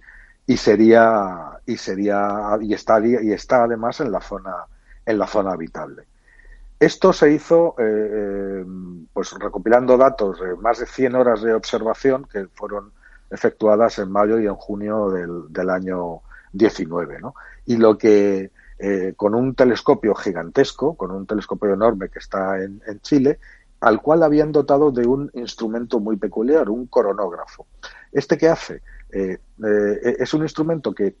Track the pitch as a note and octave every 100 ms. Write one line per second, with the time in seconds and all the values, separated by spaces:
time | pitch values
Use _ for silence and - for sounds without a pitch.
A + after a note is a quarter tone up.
0 | - - - _ - A#2+ - G#2 A2 A2+
1 | A2+ A2 G2 F2+ D#2 - - A2+ - F#2+
2 | G2+ G2+ G2+ G2+ G#2 G#2+ G#2+ G2+ - A2+
3 | A2+ A#2+ G#2+ G2 - B2+ A#2 A#2 A#2 -
4 | C#3+ F#2+ - G2 F#2+ F2+ - _ _ -
5 | - G#2+ F#2 G#2+ F#2+ F2 D#2+ - - -
6 | - _ _ _ - - - - D#3 -
7 | F#3+ F3 D3+ D3 - E3 E3+ C#3+ A2 G#2+
8 | G#2+ G#2 G2+ G2 G2 G2 F#2 F#2 F2+ F2
9 | D#2+ - F#2 - G2 G2 G2+ A#2+ B2+ B2
10 | C3+ C3 G2+ F2 F#2 F2 A2 B2+ A#2+ -
11 | C3 B2+ B2 A2 A2+ A2+ - A#2 A2 A2
12 | C3+ C3 - G#2 F#2+ - G2+ G2+ G2+ _
13 | _ - - G2 A#2 - G#2+ G#2+ A2+ -
14 | F#2+ G2 G#2 A2+ G#2+ F#2+ - G#2 G#2 G#2+
15 | G2+ F#2+ F2 F2 D2+ E2 F#2 F#2 F#2+ F#2
16 | F2 E2 - - - G2 G#2+ - E2 E2
17 | E2+ C#2 G#2+ - - - - A#2 A2+ G#2
18 | A2+ G#2 G2+ G2 F#2+ _ - - G2 G2
19 | F#2 E2+ G2+ A2+ C3 B2+ B2+ A2 - C3
20 | A2 G2 - E2+ E2 C3+ C#3 - C#3 E3
21 | F#2 F#2+ F#2+ G#2+ F#2 F#2+ G#2 G2 A2+ G#2+
22 | F#2+ - - G2+ F#2+ G2 G2 G2+ - G2+
23 | - D3 C3 D#3 - - _ _ A2+ A2
24 | - E3 D#3+ D3 D#3 D3+ C3+ C#3+ D3+ B2
25 | A#2+ C3+ C#3+ B2+ A#2 - A2+ A#2 A#2+ B2
26 | G#2 G#2+ G2+ A2 A#2 D#3 A2 A#2 B2 B2+
27 | G#2 G2 F#2+ F2 - - - _ - -
28 | - - - D#3 D#3+ D#3+ - E2+ - -
29 | - G2 F#2+ F#2 _ - A2 G#2 G#2 G#2
30 | A#2+ - B2 D#3 D#3 - D#3 D#3+ C#3+ C#3
31 | G2+ -